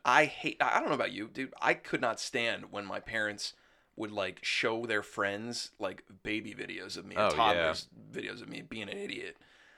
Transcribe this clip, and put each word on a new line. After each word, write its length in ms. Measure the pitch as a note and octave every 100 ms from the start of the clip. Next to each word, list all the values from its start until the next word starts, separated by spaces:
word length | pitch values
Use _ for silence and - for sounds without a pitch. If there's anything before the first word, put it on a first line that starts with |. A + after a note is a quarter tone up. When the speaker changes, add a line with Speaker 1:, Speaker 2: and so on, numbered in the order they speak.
| -
Speaker 1:
I 200 | C3+ D3
hate, 320 | - D3+ -
I, 160 | C3+ A3+
I 20 |
don't 80 | C#4
know 60 | C3
about 160 | G2+
you, 160 | G2 A2
dude. 260 | C3 C3 -
I 120 | C3+
could 260 | E3+ - A2+
not 180 | A#2+ G#2+
stand 520 | - B2 A#2 G2 G2
when 140 | G2+ G2
my 160 | G2+
parents 520 | - A2+ G#2+ G2+ - - _ _ _ -
would, 140 | G#2+
like, 280 | G#2 F#2 F#2
show 420 | - - A#2+ A2+ A#2
their 180 | G#2+
friends, 680 | G#2 A2 G2+ G2+ A#2+ A#2+ - -
like, 280 | G2 F#2+ - G2
baby 300 | G#2 G#2+ G#2+
videos 420 | G2+ G2 F#2 F#2+ G#2
of 80 | G2
me 100 | F#2
or 20 |
Speaker 2:
Oh, 60 | G#2
yeah. 40 | F2+
Speaker 1:
toddlers 520 | A2 F2 D#2+ E2 - A2 G#2
videos 280 | - G2+ G#2
of 60 | G#2+
me 140 | A2+
being 220 | - A2+ G2
an 80 | G2
idiot. 380 | F#3+ G2+ - - - - -